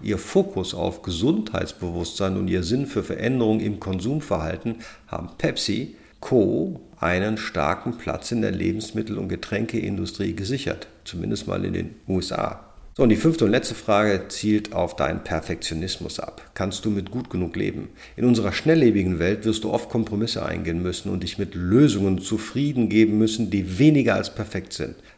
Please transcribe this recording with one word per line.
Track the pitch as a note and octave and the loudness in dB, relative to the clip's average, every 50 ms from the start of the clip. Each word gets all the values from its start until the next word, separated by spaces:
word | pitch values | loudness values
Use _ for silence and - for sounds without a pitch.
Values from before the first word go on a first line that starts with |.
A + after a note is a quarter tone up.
Ihr | - G#2 G#2 | -4 -4 -4
Fokus | F2+ - - - F#3+ F#3 G3 - G2 F2+ - - | -2 -4 2 2 2 2 2 -2 -4 -6 -4 -4
auf | E2+ F2 F#2+ - - - | -2 -2 -2 -2 -4 -6
Gesundheitsbewusstsein | G2 F2 E2 G2 C#3 F3+ A3 G#3+ - - F2 F2 - - - F2+ F2 E2+ F2 E2+ - - - G2+ F#2+ F#2+ F#2+ | -6 -2 0 2 2 2 2 -2 -4 -4 -4 -4 -4 -6 -8 -6 -4 -4 -4 -4 -4 -2 -2 -2 0 0 0
und | F#2+ F#2 | 0 0
ihr | F2+ F2+ F2 | 0 0 0
Sinn | E2+ A2+ C3 C#3+ | 0 0 0 -2
für | - - G#2+ F#2 | -2 -2 -4 -2
Veränderung | - - - - A#2+ C3 B2+ A#2 G#2+ A2 A2 | -2 -4 -2 0 0 2 2 4 4 2 2
im | - G#2+ G#2 - | 0 -2 -4 -4
Konsumverhalten | - G2 F#2+ F2+ E2+ A#2 C#3+ D#3 D3 - G2 E2 D#2 D#2+ F2 F2+ - A#2 A2+ - - - - - - | -4 -4 -4 -2 -2 -2 -2 -2 -2 -2 -2 -2 0 -4 -4 -4 -4 -6 -6 -6 -10 -16 -20 -20 -14
haben | - - - F2 E2+ - | -10 -10 -8 -8 -10 -6
Pepsi | - - D3 - - - - - A2 C#3 - - - - - - _ | -2 -2 -2 -2 -2 -2 -2 -2 -2 -4 -6 -12 -18 -20 -20 -20 _
Co. | - - C3+ A#2+ G2+ - G#2+ C#3 - - - - - - - - | -4 2 4 4 4 4 2 0 0 -2 -4 -8 -12 -18 -8 -2
einen | - E2+ F2+ F#2 G2 G#2+ A2 | 0 2 2 2 2 0 -2
starken | G#2+ - - - E2+ C#2+ D2+ F#2 - - B2 A#2 - | -2 -4 -4 -2 0 0 0 0 -2 -4 -6 -6 -4
Platz | - - - - - - A#2+ | -6 -6 -6 -6 -4 -4 -2
in | A#2 | 0
der | G#2+ G2+ F#2+ | 0 0 0
Lebensmittel- | F2 F2+ - - G#2+ G#2+ - - A2 A2 G#2+ G#2 G2 | 0 0 -2 -2 -2 -6 -6 -4 -6 -4 -4 -4 -6
und | G2 F2+ | -4 -4
Getränkeindustrie | F#2 F2+ - - G#2+ G2+ A#2 - - A2 - G2 G2+ F#2 F#2 F#2 - - G2 G2 - | -6 -6 -6 -4 -4 -2 -2 -2 -4 -4 -4 -2 -4 -4 -4 -6 -4 -4 -4 -4 -4
gesichert, | - G2 G2+ C3+ C3+ - - - - - - - - _ | -4 -4 -4 -4 -4 -2 -4 -6 -6 -8 -16 -20 -18 _
zumindest | - - E2+ F2+ G#2 A2+ - - | -10 -8 -6 -4 -4 -4 -4 -2
mal | - - - F#2+ | -4 -4 -2 -2
in | F#2+ F#2 | -2 -2
den | F2+ E2+ - - - - - | -4 -4 -6 -8 -14 -6 -2
U | F#2+ F#2 | 0 0
S | - - - | 0 -2 -2
A. | - - - - - - - - - - - - | -2 -2 -4 -6 -10 -14 -20 -20 -20 -20 -14 0
So, | - C#3 | 2 4
und | A#2 | 4
die | G#2+ | 4
fünfte | G#2+ - D#3+ D#3+ - A#2 | 6 4 2 4 4 2
und | G2+ A2 | 4 4
letzte | B2 - - A2 | 2 0 -2 -6
Frage | - - - G#2 G2+ G#2+ G#2+ G2 F#2 F#2+ - | -6 0 2 4 4 6 4 2 2 0 -4
zielt | - - - G#2+ G#2+ G#2+ G#2+ - - | -8 -2 2 2 2 2 2 0 0
auf | E2+ F2 E2+ - | 0 0 0 0
deinen | - C2+ C#2+ F2 F2+ - | -2 0 0 0 -4 -4
Perfektionismus | - E2+ D#2 - - E2+ E2 - - E2 D#2+ E2+ F#2+ - - - - - - | -2 -4 -4 -2 -4 -6 -4 -4 -4 -4 -4 -4 -4 -4 -6 -6 -8 -8 -8
ab. | - - - - - - _ | -10 -10 -12 -16 -20 -16 _
Kannst | - F#2+ G2+ F#3+ - - | -4 -4 -2 -2 -2 -2
du | A2 | -2
mit | G#2 G2 F2+ - | -2 -2 -2 -4
gut | - B2 B2 - | -6 -8 -6 -4
genug | - F#2 F2+ E2+ - | -4 -2 -2 -2 -2
leben? | F#2 G2+ G2 - - - - - - - - - | -2 -4 -2 -4 -6 -10 -12 -14 -20 -20 -16 -4
In | - A#2 | 2 4
unserer | B2 A#2+ A2+ A#2+ G2 F2 | 4 4 4 4 0 -2
schnelllebigen | - - D3+ E3 E3 C#3 A#2 G#2 G2+ F#2 F#2 F2+ D#2+ | 0 2 4 6 8 6 6 6 6 4 2 2 2
Welt | E2+ F2+ G#2+ G#2+ G#2+ | 2 2 0 2 0
wirst | A2 A2 - - | 0 0 0 0
du | G2+ | 0
oft | F#2+ A2+ - - | -2 -2 -2 0
Kompromisse | - A#2 G#2+ - G#2+ G2+ A2+ A2+ - - - | -2 -2 -2 0 -2 -2 -2 -2 -2 -4 -4
eingehen | D#2 E2 E2+ E2+ E2 E2 E2+ F2+ | -4 -4 -4 -2 -2 -2 -2 -2
müssen | F2+ E2+ - - G2 | -2 -4 -4 -4 -4
und | F#2+ F#2 F#2 | -4 -4 -4
dich | F2 - - | -6 -4 -4
mit | G2 F2 - | -6 -4 -4
Lösungen | E2+ F2+ F2+ G#2 B2+ D3+ C#3 - G2 G2 F#2+ F#2+ F2+ | -4 0 4 6 8 8 6 6 4 2 2 2 2
zufrieden | - - A2 A2 - - - B2+ C#3+ D3 C#3 B2 A2+ F#2+ | 0 -2 -2 -2 -2 -4 -2 0 0 0 2 2 2 4
geben | G#2+ A2 A2+ G#2+ G#2+ | 6 6 6 6 6
müssen, | G#2+ A2 A2 A2 - A2+ F#2+ | 4 4 2 2 0 -2 0
die | G2+ G2+ F#2 F2+ F#2 F2 | 0 0 0 -2 2 6
weniger | C#3 D#3 D3+ C#3 B2 A#2 G2 | 6 8 8 6 4 4 2
als | G2+ G2 - - | 2 0 -4 -6
perfekt | - G2+ - - F#2+ - - - | -8 -8 -6 -6 -8 -8 -6 -8
sind. | - - - - - - - - | -8 -8 -8 -8 -14 -20 -20 -20